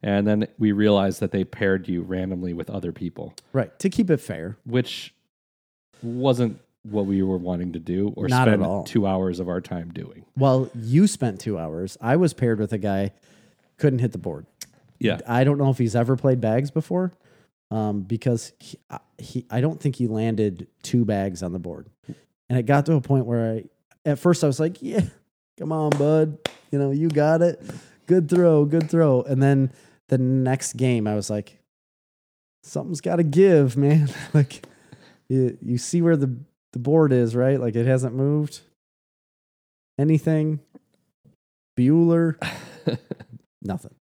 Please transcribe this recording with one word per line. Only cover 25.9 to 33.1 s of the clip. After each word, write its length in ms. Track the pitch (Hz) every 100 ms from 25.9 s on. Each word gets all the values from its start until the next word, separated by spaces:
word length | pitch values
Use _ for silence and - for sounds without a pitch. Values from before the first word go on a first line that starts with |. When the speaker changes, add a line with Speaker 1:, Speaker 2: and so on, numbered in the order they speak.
Speaker 2:
bud. 480 | 147 143 156 156 151 - - _
You 60 | 143
know, 140 | 139
you 180 | 139 165
got 320 | 147 147 160
it. 180 | 170 160 - - - _ -
Good 240 | 180 156
throw, 340 | 175 175 156 147
good 260 | 165 156
throw." 320 | 165 160 127
And 180 | 127 131
then 300 | 139 139 131 - _ _ _
the 100 | 131
next 540 | 127 131 127 131 - 123
game, 300 | 131 120 104
I 80 | 107
was 160 | 98
like, 260 | 107 - _ _ _ _ _ _ _ _ _ _ _
"Something's 380 | - 147 143 160
gotta 220 | 180